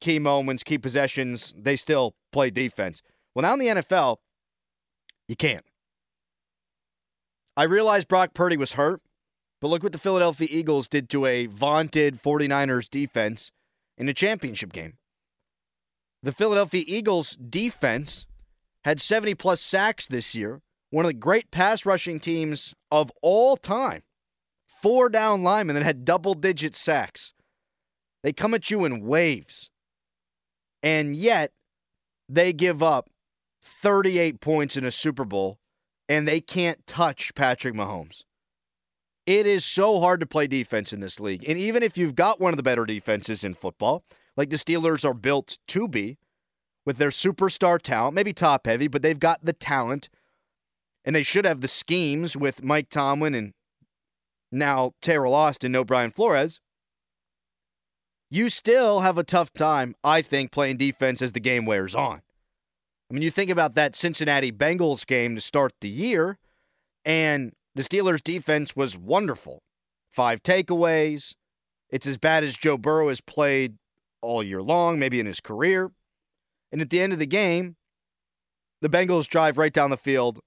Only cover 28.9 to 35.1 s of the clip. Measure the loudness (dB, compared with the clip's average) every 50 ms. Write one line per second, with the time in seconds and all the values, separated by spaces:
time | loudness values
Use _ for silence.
28.9 | -2 -4 -4 0 0 2 2 0 -2 -4 -8 -16 -20 -20 -20 -20 _ _ _ _
29.9 | _ _ _ _ _ _ _ _ _ _ _ _ _ _ _ _ _ _ -2 0
30.9 | 0 0 0 -2 -2 0 2 2 2 2 0 -2 _ _ _ _ _ _ _ _
31.9 | _ _ _ _ _ _ _ -2 2 2 4 4 2 2 2 0 2 2 2 2
32.9 | 2 2 -2 _ _ _ _ _ _ _ _ _ _ _ _ -20 -8 -2 2 2
33.9 | 4 4 4 2 2 2 0 0 -2 -4 -2 0 0 2 0 -2 -4 -4 -6 -6
34.9 | -4 -4 -4 -4